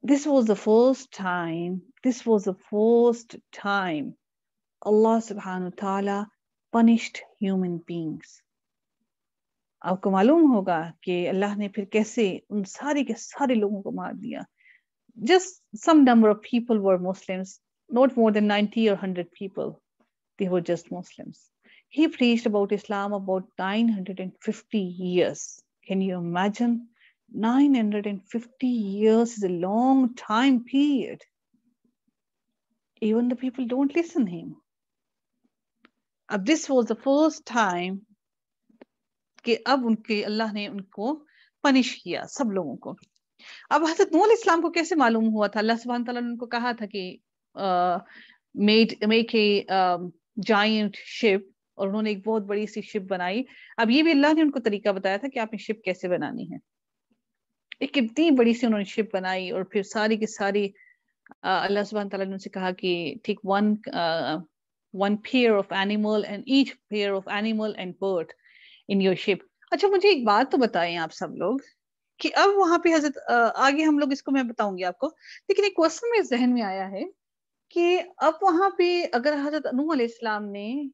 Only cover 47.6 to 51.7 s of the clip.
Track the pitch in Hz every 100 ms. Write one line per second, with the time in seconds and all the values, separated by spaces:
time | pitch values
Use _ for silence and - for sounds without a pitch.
47.6 | 196 180 180 180 - - - _ _ -
48.6 | 208 214 220 - 214 226 226 226 208 202
49.6 | - 190 185 180 180 - _ - 185 214
50.6 | 214 220 208 202 - - 226 196 196 _
51.6 | _